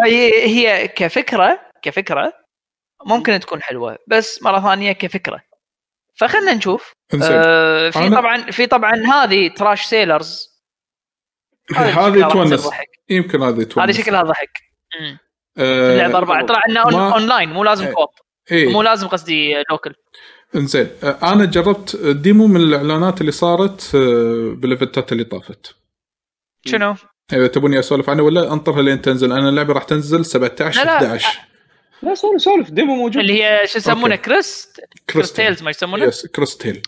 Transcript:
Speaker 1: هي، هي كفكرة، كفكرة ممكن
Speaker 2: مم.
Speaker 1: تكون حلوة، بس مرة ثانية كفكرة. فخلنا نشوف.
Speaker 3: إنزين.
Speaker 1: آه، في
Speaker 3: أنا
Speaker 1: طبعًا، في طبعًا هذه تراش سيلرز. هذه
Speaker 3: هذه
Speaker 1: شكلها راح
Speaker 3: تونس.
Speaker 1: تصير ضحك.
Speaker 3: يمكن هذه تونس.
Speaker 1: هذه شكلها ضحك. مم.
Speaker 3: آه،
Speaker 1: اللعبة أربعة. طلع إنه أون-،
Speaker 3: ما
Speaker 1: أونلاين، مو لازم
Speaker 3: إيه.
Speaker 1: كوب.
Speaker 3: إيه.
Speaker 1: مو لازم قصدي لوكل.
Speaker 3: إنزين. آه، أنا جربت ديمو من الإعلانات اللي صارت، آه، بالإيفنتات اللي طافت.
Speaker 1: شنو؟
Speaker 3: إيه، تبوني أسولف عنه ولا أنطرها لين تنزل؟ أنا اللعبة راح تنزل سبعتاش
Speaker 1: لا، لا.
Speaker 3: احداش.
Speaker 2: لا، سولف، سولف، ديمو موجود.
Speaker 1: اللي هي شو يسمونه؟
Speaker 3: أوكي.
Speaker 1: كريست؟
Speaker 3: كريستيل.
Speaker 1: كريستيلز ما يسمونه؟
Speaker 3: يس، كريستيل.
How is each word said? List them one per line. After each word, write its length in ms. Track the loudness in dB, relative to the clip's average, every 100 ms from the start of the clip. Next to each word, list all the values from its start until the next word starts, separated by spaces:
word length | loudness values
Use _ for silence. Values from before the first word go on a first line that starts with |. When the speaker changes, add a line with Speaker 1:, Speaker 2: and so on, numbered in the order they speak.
| 2
Speaker 1:
هي، 400 | 4 4 2 2
هي 420 | 2 2 0 -2
كفكرة، 720 | -4 -4 -2 -2 2 2 2 -6 _
كفكرة 500 | -8 -6 -4 -4 -4 -8 _ _ _ _ _ _ -4
ممكن 260 | -2 0
Speaker 2:
مم. 60 | -4
Speaker 1:
تكون 240 | -4 -10
حلوة، 360 | -10 -8 -8 -10 -2
بس 360 | 0 0 -4
مرة 180 | -2 0
ثانية 320 | 0 0 -2
كفكرة. 500 | -4 -6 -6 -8 -10 -14 _ _ _ _ _ _
فخلنا 400 | -4 0 2 2
نشوف. 380 | 0 0 -4 -6 _ _
Speaker 3:
إنزين. 180 | -2 2
Speaker 1:
آه، 560 | 4 4 4 4 2 0
في 80 | 0
Speaker 3:
أنا 220 | 2 2
Speaker 1:
طبعًا، 300 | 2 -2 -4
في 160 | -4 0
طبعًا 280 | 2 2
هذه 540 | 0 2 2 4 2 0
تراش 360 | 0 0 0
سيلرز. 640 | 0 0 2 0 -2 -12 -18 _ _ _ _ _ _ _ _ _ _ _ -6 -2
هذه 300 | 0 2 4
Speaker 3:
هذه 60 |
Speaker 1:
شكلها 120 | 4
راح 80 | 4
Speaker 3:
تونس. 180 | 4 2
Speaker 1:
تصير 200 | 0 -2
ضحك. 180 | -8 -12 _ -4
Speaker 3:
يمكن 340 | -2 0 0
هذه 200 | 0 -2
تونس. 160 | -4 -2
Speaker 1:
هذه 140 | 0
شكلها 300 | -2 0 0
ضحك. 360 | 0 -2 -8 -14 _ _ _ -14
مم. 180 | -14 -16 _ _ _ -4
Speaker 3:
آه، 340 | 0 2 4
Speaker 1:
اللعبة 260 | 4 2 2
أربعة. 280 | 0 0 0
طلع 140 | 0 0
إنه 140 | 2
أون-، 120 | 2
Speaker 3:
ما 180 | 2 2
Speaker 1:
أونلاين، 360 | 2 2 0 -2
مو 160 | -2
لازم 220 | 0 0 -2
Speaker 3:
إيه. 60 |
Speaker 1:
كوب. 160 | -2 -2 _ _ _ -2
Speaker 3:
إيه. 200 | 0 2
Speaker 1:
مو 100 | 2
لازم 260 | 2 0 -2
قصدي 540 | -8 -4 -2 -2 -2 -4
لوكل. 240 | -6 -8 -16 _ -20 -20 -20 _ -4
Speaker 3:
إنزين. 320 | -2 0 -2 -4
آه، 140 | -6 -2 2
أنا 120 | 2
جربت 520 | 4 2 0 0 -4 -4
ديمو 500 | -2 0 4 6 6
من 140 | 4
الإعلانات 600 | 4 2 0 0 0 -2
اللي 120 | -4
صارت، 600 | -2 0 2 -2 -4 -2
آه، 600 | 2 2 2 0 -2 -6
بالإيفنتات 580 | -4 -4 -2 -4 -4 -4
اللي 120 | -4
طافت. 520 | -6 -10 -14 -20 -20 _ _ _ _ _ _ _ _ _ -6
Speaker 1:
شنو؟ 280 | -2 -2 -6 _ _ -4
Speaker 3:
إيه، 140 | 0 2
تبوني 320 | 2 0 0
أسولف 320 | 0 -2 0
عنه 120 | 2
ولا 300 | 2 2 0
أنطرها 300 | -2 -2 0
لين 200 | 2 0
تنزل؟ 300 | 0 0 0
أنا 160 | 2 0
اللعبة 240 | 0 0
راح 120 | -2
تنزل 400 | -2 -4 0 -2
سبعتاش 520 | 0 -2 -2 -2 -2 0
Speaker 1:
لا، 80 |
لا. 120 | 2 2
Speaker 3:
احداش. 300 | 0 -2 -4 -6 -12 _ _ _ _ _
Speaker 2:
لا، 120 | -6
سولف، 280 | -2 0 0
سولف، 280 | 2 2 0
ديمو 240 | -2 0 0
موجود. 200 | -2 -2
Speaker 1:
اللي 260 | 0 0
هي 240 | 2 2 0
شو 120 | -2
يسمونه؟ 360 | -2 0 0
Speaker 3:
أوكي. 160 | -2 0
Speaker 1:
كريست؟ 460 | 0 0 -8 -16 -20
Speaker 3:
كريستيل. 380 | -20 _ -6
Speaker 1:
كريستيلز 480 | -2 -2 -2 -2 -2
ما 80 | -6
يسمونه؟ 340 | -6 -6 -2
Speaker 3:
يس، 220 | -2 -2 -8
كريستيل. 560 | -4 -4 -4 -10 -10